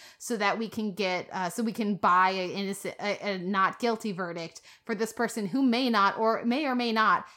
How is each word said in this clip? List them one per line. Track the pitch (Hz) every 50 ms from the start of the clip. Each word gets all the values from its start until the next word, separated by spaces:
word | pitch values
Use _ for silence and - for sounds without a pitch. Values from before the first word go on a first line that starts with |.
| - - - -
so | - - 240 196
that | 208 202 170
we | 208 226 196
can | - 226 214 208 180
get, | - 202 185 180 175 - - -
uh, | 190 185 170
so | - - 226
we | 226 185
can | - 220 202 208
buy | 170 - 190 180 180 185 190
a | 190 190 180 175
innocent, | - 196 196 190 196 - - 175 - -
a, | - 208 196 - - 208 196
a | 185
not | 175 185 208 190 190 185 190 -
guilty | 240 233 220 220 - 214 185
verdict | 175 185 170 170 170 165 165 - - - - - - _
for | - 226
this | 190 226 214 -
person | - 233 220 - 233 202 180
who | 156 269 277
may | 254 226 247 269 247
not | 226 202 196 196 -
or | - 226 226 226 - 226
may | 233 240 285 311
or | 269 247
may | 247 240 233 220
not | 220 214 202 180 - - - -